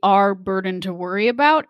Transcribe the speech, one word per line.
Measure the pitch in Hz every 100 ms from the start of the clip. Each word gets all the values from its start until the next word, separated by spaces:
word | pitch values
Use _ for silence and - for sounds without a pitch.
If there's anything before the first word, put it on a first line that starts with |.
our | 196 196 202
burden | 190 190 190 185 185
to | 190
worry | 175 180 196 220
about. | 240 294 311